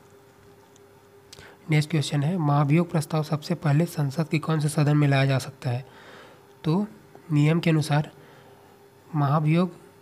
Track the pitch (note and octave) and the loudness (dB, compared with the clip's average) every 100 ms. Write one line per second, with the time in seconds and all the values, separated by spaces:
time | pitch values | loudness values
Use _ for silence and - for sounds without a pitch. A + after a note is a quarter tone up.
0 | - - - - - - - - - - | -20 -20 -20 -20 -20 -20 -20 -20 -20 -20
1 | - - - - - - - D3+ D3 D#3+ | -20 -20 -20 -20 -20 -14 0 0 2 -2
2 | C3+ D3 C#3+ F#3 D3 C#3+ C#3+ D#3 F3 E3+ | -2 -2 -2 0 2 2 4 2 2 -2
3 | D3 D#3 D3+ D3+ - E3 D3+ C#3+ E3+ - | -2 -4 -4 -6 -6 -4 0 0 0 -2
4 | C#3+ C3 D3+ D#3 D#3+ D#3+ D3+ D#3 C#3+ D3 | -4 -4 -4 -4 -2 -2 -2 0 2 2
5 | C#3+ C#3 C3+ C3 - - B2+ A#2+ C3 - | 2 2 2 0 -4 -8 -6 -6 -8 -20
6 | - - - - - - D#3+ F3 G#3 - | -20 -20 -20 -20 -20 -8 -2 -2 -4 -10
7 | - - - D3 D3+ E3 E3 D#3+ D3 D3 | -20 -20 -2 2 4 2 2 0 2 -2
8 | D3+ - - - - - - - - - | -2 -10 -20 -20 -20 -20 -20 -20 -20 -20
9 | - D#3 C#3 D3+ D3+ E3 F3+ - - - | -6 -2 0 2 2 2 0 -6 -20 -20